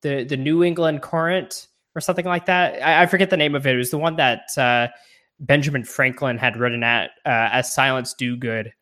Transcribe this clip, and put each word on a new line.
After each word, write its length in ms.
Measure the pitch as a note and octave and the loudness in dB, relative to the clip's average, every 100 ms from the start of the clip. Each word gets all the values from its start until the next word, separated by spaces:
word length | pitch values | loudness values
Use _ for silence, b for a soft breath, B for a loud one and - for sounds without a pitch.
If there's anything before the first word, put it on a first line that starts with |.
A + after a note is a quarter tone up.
the, 200 | D3 C#3 | -4 -4
the 140 | B2+ C3+ | -4 -4
New 260 | C#3+ E3 | 0 2
England 400 | F3 E3+ D#3+ D3 | 2 2 0 -2
Courant 640 | - E3 E3 F#3 - - - _ _ E3 | -4 -2 0 -2 -4 -12 -18 _ _ -10
or 40 | |
something 240 | - F3+ | -4 -2
like 220 | F3+ F3 F#3+ | -2 -2 0
that. 340 | F3+ F3 - | 2 2 0
I, 220 | D3+ D#3+ | 2 6
I 40 | F3 | 6
forget 220 | F#3 F#3+ | 4 2
the 80 | F3+ | 2
name 200 | D3+ C#3+ | 2 0
of 100 | C#3 | 0
it. 80 | |
It 40 | B2+ | 0
was 120 | B2 | 0
the 80 | D3 | -2
one 160 | E3 | -2
that, 280 | D#3+ C3 A2+ - - | 0 0 0 -4 0
uh, 300 | B2 A#2+ A#2+ b b b b - | 2 2 0 b b b b -8
Benjamin 420 | C#3 C#3+ C#3+ C#3 | 0 2 2 -4
Franklin 560 | A2 - C3 B2 C3+ A#2 | -6 -2 -2 0 -4 -2
had 180 | B2 A2+ | -2 0
written 280 | B2 A#2 | -2 0
at, 260 | A#2 A#2 D#2 _ | 0 0 -2 _
uh, 260 | D3 A#2 A2 | -2 0 2
as 240 | B2 B2+ | 0 -2
Silence 400 | - C3+ C3 A#2+ | 0 0 0 -4
Do 220 | - B2 B2 | -6 -6 -4
Good. 360 | A#2+ A2+ A2+ - | -4 -4 -6 -12